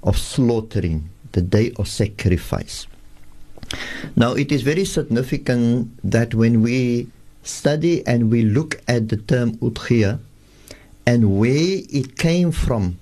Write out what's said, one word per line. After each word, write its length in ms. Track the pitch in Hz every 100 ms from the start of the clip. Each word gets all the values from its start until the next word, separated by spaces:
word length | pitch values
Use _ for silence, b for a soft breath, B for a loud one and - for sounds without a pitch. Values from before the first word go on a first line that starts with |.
of 140 | - 95
slaughtering, 920 | - - 123 117 113 107 87 80 80 - -
the 100 | -
day 300 | 90 101 117 -
of 100 | 101
sacrifice. 1000 | - 101 - 101 90 - - - - - - - - - - - - - B B B B
Now, 180 | - 117
it 180 | 127 139
is 120 | 147
very 220 | 120 156
significant 1040 | 190 - 143 117 131 147 - 123 117 123 - - 95
that 260 | 113 117
when 280 | 110 113 117
we 460 | 113 127 123 120 120 - - -
study 640 | - - 156 151 165 170 -
and 240 | 120 113
we 120 | 117
look 380 | 113 104 160 - -
at 200 | 123 110
the 80 | 107
term 380 | - 127 120 110
Udhiyah 600 | 123 - - 120 101 104 - - B B B B B B
and 340 | - 120 107 98
where 440 | 113 139 170 190 -
it 260 | 143 127 -
came 340 | 165 175 175
from 460 | - - 117 92 87